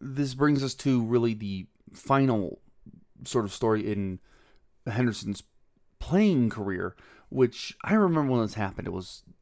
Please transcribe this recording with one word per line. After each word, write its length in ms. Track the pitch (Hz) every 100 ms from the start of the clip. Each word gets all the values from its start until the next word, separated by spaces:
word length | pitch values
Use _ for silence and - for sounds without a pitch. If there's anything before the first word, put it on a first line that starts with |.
This 320 | 135 135 139
brings 300 | 127 147 139
us 100 | 135 -
to 260 | 139 127
really 320 | 113 120 117
the 320 | 110 101 95 - _ -
final 680 | - - 135 135 110 85 - - _ - - - - -
sort 200 | 123 101
of 80 |
story 360 | - 113 107 104
in 300 | 101 95 92 - _ _ _ _ _ -
Henderson's 580 | 107 123 104 104 98 - _ _ _ _ -
playing 500 | - 180 214 147 113
career, 460 | 107 101 92 92 - - - _
which 460 | 131 123 - - -
I 100 | -
remember 380 | 214 190 160 139
when 100 | 123
this 140 | 107 110
happened. 320 | 98 - 92
It 60 |
was 300 | 90 90 - - -